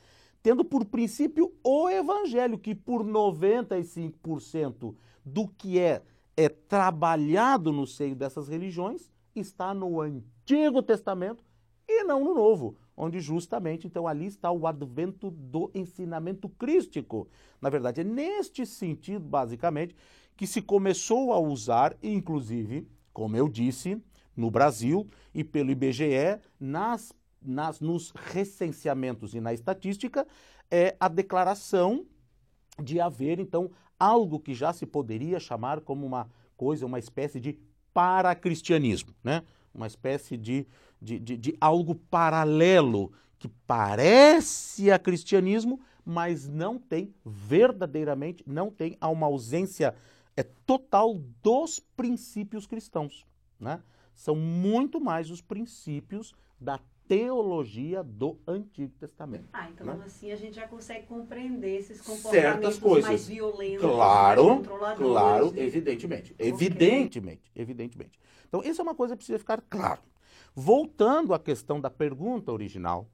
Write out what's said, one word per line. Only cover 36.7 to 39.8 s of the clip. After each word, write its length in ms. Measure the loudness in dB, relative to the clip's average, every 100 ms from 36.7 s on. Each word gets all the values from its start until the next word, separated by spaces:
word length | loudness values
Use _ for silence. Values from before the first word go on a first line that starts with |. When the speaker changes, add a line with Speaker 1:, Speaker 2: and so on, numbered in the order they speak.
| -2
Speaker 1:
uma 140 | -4 -8
espécie 420 | -8 -6 -6 -6
de 180 | -10 -10 -16 _ _
paracristianismo, 1200 | 2 4 4 2 0 -2 -2 2 2 4 0 -4 -10
né? 180 | -4 -4 -6 _ _
Uma 140 | -12